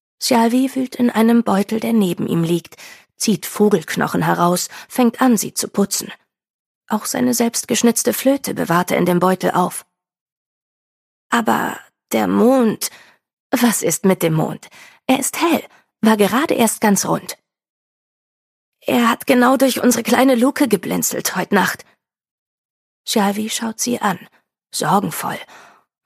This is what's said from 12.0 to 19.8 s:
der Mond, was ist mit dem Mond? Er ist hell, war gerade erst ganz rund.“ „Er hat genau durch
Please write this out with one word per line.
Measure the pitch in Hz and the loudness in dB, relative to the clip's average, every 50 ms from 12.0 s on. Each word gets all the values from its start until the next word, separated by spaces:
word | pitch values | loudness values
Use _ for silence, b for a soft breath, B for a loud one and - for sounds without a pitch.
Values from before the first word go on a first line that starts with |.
| _ _ | _ _
der | - 220 214 180 | -2 -2 0 0
Mond, | 190 202 208 240 269 262 240 220 - - - B B B B B B B B _ _ _ _ _ | 2 4 4 4 4 4 2 2 0 -2 -6 B B B B B B B B _ _ _ _ _
was | - 233 240 233 190 - | -2 0 2 0 0 0
ist | - 170 160 - - | -2 -2 -2 0 0
mit | 190 185 180 - | 0 2 2 0
dem | 165 160 | 0 0
Mond? | 156 156 - 156 - - B B B B B B B _ - | 0 -2 -2 -4 -10 -14 B B B B B B B _ -2
Er | 262 277 | -2 -2
ist | 262 - - - | -2 -4 -4 -2
hell, | 302 339 311 - - b b b b b _ _ | 0 0 0 0 -2 b b b b b _ _
war | - 220 220 208 | 2 2 4 4
gerade | 202 185 202 254 311 - - | 2 2 2 0 0 0 0
erst | 254 240 208 - - | 0 0 0 0 0
ganz | - 214 196 - - | 0 2 2 2 0
rund.“ | 170 165 - - - - - _ _ _ _ _ _ _ _ _ _ _ _ _ _ _ _ _ _ _ _ _ _ _ _ _ _ _ _ | -2 -4 -4 -4 -10 -16 -18 _ _ _ _ _ _ _ _ _ _ _ _ _ _ _ _ _ _ _ _ _ _ _ _ _ _ _ _
„Er | _ - 262 247 240 226 | _ -2 0 2 2 2
hat | 240 - - | 0 0 0
genau | - 269 247 240 247 269 269 | 2 2 4 4 4 4 4
durch | 277 262 226 - | 2 2 0 2